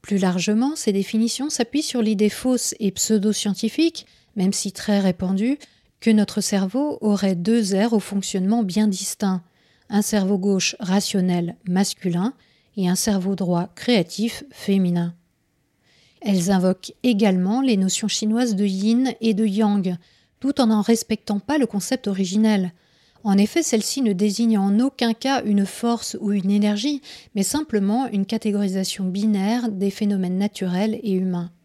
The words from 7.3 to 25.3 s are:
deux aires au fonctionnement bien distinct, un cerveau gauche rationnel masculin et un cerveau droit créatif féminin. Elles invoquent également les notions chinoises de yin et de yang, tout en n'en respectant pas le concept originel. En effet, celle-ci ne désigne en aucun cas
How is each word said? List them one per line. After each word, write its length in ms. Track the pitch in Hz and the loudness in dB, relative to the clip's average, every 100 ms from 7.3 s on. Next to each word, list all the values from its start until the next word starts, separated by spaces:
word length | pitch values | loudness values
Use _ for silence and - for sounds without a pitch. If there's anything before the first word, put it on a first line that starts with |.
| 180 | 0
deux 400 | 175 233 202 190 | 2 0 2 0
aires 180 | 233 | 2
au 60 | 226 | 0
fonctionnement 600 | - 202 190 196 190 233 | 0 -6 -2 -2 0 0
bien 260 | 202 175 214 | 0 2 0
distinct, 540 | 185 196 - 202 185 170 _ _ _ _ | 0 -6 -4 -2 -2 -6 _ _ _ _
un 120 | 214 | -2
cerveau 360 | 208 214 190 202 | 0 0 0 0
gauche 380 | 196 190 - - | 2 0 0 -4
rationnel 760 | 190 196 - 202 180 175 170 - - | 0 0 0 0 0 0 -2 -6 -2
masculin 680 | 180 196 - 190 170 202 - _ _ _ - | 0 0 -2 -4 0 -2 -4 _ _ _ -4
et 100 | 180 | 0
un 80 | 185 | 0
cerveau 400 | - 196 185 190 | 0 0 0 -2
droit 340 | 185 175 170 | 0 0 -2
créatif 680 | - - 233 170 - 226 - - | -6 0 2 2 -2 -4 -4 -16
féminin. 640 | - - 196 185 175 170 170 _ _ _ _ _ _ _ _ _ _ | -12 0 2 2 0 -2 -6 _ _ _ _ _ _ _ _ _ _
Elles 300 | 262 190 175 | -2 0 2
invoquent 420 | 196 185 185 - - | 2 2 0 -6 -4
également 600 | 247 214 220 185 185 233 | 0 2 2 2 0 0
les 160 | 269 208 | 2 2
notions 300 | 190 - 214 | 0 0 -4
chinoises 480 | - 214 226 247 190 | -2 -2 0 0 0
de 100 | 202 | 0
yin 480 | 190 208 233 262 - | 0 2 2 2 0
et 120 | 226 | 0
de 120 | 202 220 | 2 0
yang, 500 | 196 214 208 185 175 _ _ _ _ | 2 2 2 0 -4 _ _ _ _
tout 220 | 262 277 | -4 2
en 60 | 233 | 2
n'en 140 | 214 | 2
respectant 580 | 202 226 - 220 - 202 | 2 0 0 -6 -4 -6
pas 180 | - 302 | -2 0
le 80 | 240 | 0
concept 420 | 208 - 254 - | -2 -2 -4 -2
originel. 680 | 190 190 202 220 208 180 - _ _ _ _ | -2 0 2 4 2 0 -6 _ _ _ _
En 140 | 214 196 | 2 4
effet, 260 | 208 339 | 4 2
celle-ci 380 | 311 226 - - | 0 0 -2 -2
ne 120 | 240 | 0
désigne 440 | 185 208 196 233 214 | 2 0 2 2 2
en 220 | 196 202 | 2 2
aucun 340 | 262 - 233 | 2 0 -2
cas 300 | 226 269 | 0 0